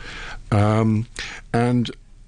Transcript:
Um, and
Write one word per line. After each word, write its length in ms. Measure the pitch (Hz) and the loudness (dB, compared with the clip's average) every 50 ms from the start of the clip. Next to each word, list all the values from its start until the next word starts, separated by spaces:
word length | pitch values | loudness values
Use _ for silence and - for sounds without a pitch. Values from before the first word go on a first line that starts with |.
| - - - - - - - - - - | -14 -14 -14 -12 -12 -12 -12 -14 -6 0
Um, 560 | - 104 101 107 107 110 113 113 110 107 113 - - - - - - - - - - | 2 4 4 4 4 4 4 4 2 2 0 -4 -8 -12 -12 -12 -12 -14 -12 -4 0
and 380 | - - 240 123 - 233 - - - - - - - - | 0 2 2 2 2 0 -2 -4 -12 -16 -20 -20 -20 -20